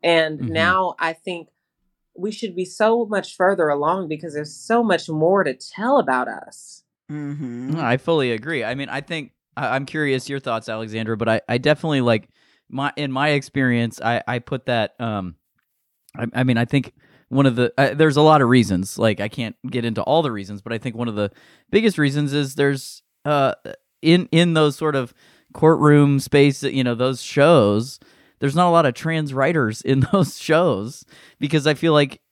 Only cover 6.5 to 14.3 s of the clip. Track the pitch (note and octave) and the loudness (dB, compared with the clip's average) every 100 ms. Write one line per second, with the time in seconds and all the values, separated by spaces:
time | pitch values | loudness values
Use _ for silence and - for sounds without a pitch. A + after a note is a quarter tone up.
6.5 | - - - _ _ _ D3 D3 D3 C3 | -20 -20 -20 _ _ _ -10 -10 -8 -10
7.5 | A#2+ B2+ D#3 C3 B2 - D#3+ B2+ A2+ B2 | -10 -6 -4 -2 -2 0 0 0 -4 -6
8.5 | D#3 A2 C3 C#3 C3+ C#3+ D#3+ C#3 _ _ | -6 -6 -6 -8 -10 -8 -12 -12 _ _
9.5 | - C3+ B2 C#3 D#3 D3 C3 - C#3 C3 | -8 -4 -4 -4 -4 -2 -2 -4 -8 -4
10.5 | A2+ A2 A2 A2 A2 A2 A2 A2+ A2 - | -6 -6 -10 -8 -6 -4 -2 0 0 0
11.5 | A#2+ C#3+ D3+ E3 C#3+ A#2+ A2 - _ _ | -2 2 0 0 0 2 0 -2 _ _
12.5 | _ _ C3 C#3 - C#3+ C3 D3 C#3+ - | _ _ -6 -6 -6 -6 -2 0 0 -2
13.5 | C#3 C3 A#2+ A#2 - A#2 A#2+ - | -2 2 2 -2 -4 -2 -2 -2